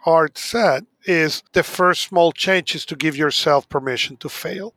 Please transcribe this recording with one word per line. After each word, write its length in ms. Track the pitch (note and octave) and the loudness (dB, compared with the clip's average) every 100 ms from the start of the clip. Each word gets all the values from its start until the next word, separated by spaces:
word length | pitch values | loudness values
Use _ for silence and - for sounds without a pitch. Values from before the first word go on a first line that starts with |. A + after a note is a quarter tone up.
| E3 | 2
Art 320 | E3 D#3 - | 4 2 -2
said 480 | - A#3 G3 C3 - _ F#3 | -6 0 2 0 -4 _ -2
is 360 | E3+ D#3 - - | 0 0 -2 -4
the 100 | F3+ | -2
first 400 | - - F3+ E3+ | -2 2 2 2
small 300 | - F3+ E3+ | 0 2 2
change 420 | - F#3+ F#3 - | 2 0 0 -2
is 100 | D#3+ - | -8 -8
to 100 | C#3+ | -4
give 200 | D#3 C#3 | -4 -2
yourself 520 | D3 - D#3+ C#3+ - | -2 0 2 2 0
permission 480 | C#3+ C3 A#2+ - C3 | -4 -4 -4 -6 -8
to 120 | D3+ | -12
fail, 440 | - D#3+ F#3+ G#3 | -10 -10 -10 -8